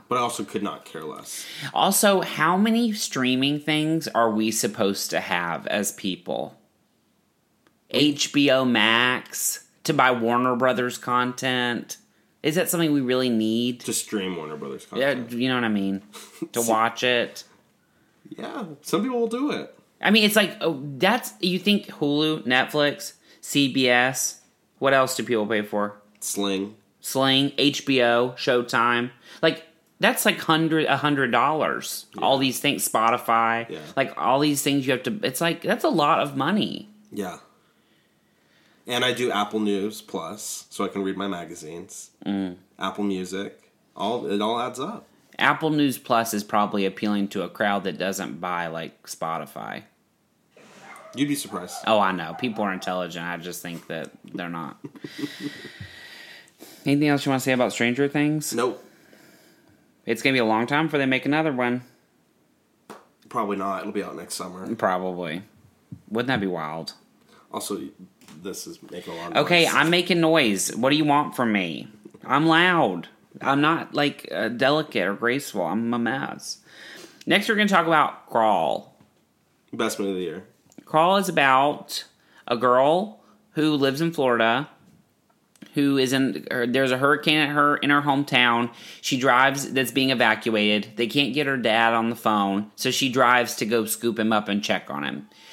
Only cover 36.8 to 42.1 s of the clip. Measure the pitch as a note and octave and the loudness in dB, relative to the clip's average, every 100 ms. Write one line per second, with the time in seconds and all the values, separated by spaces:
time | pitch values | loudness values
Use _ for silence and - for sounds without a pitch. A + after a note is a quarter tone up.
36.8 | - - _ - F#2+ E2 - _ _ _ | -14 -20 _ -10 -10 -10 -18 _ _ _
37.8 | _ _ _ _ _ _ _ _ _ _ | _ _ _ _ _ _ _ _ _ _
38.8 | - A#2+ B2 A#2+ B2 G2+ G#2 G#2+ G#2 G2+ | -6 -2 0 0 -2 -2 -2 -2 -2 -2
39.8 | G#2 G#2+ - F#2 E2 G#2 - - - - | -2 -8 -10 -10 -8 -10 -12 -12 -14 -6
40.8 | G2 G2+ F#2+ F#2 G2 F2 D#2+ E2 D#2 E2+ | -4 -2 -4 -4 -6 -8 -10 -14 -14 -14
41.8 | - - - | -14 -18 -20